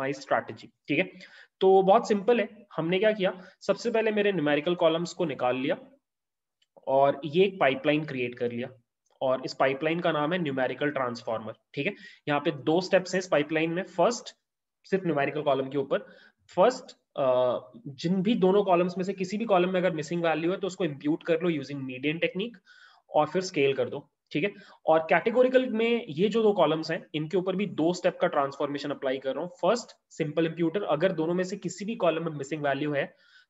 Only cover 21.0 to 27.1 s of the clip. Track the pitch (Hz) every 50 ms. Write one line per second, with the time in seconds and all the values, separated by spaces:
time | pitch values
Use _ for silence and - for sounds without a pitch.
21 | 135 147 160 170 - - 165 165 180 180 170 143 131 135 143 143 131 131 127 127
22 | 127 147 156 170 170 160 - 180 202 240 233 - _ _ - - - - _ _
23 | _ - - 151 151 147 - 190 180 185 - 156 139 139 135 135 123 117 - 139
24 | - _ _ _ _ - - 151 151 202 202 - - - - _ - - 160 160
25 | 160 - 185 165 170 226 220 247 254 254 262 254 254 254 214 220 226 233 233 233
26 | - - 147 143 190 214 190 226 220 214 202 202 165 147 156 160 156 151 160 196
27 | - -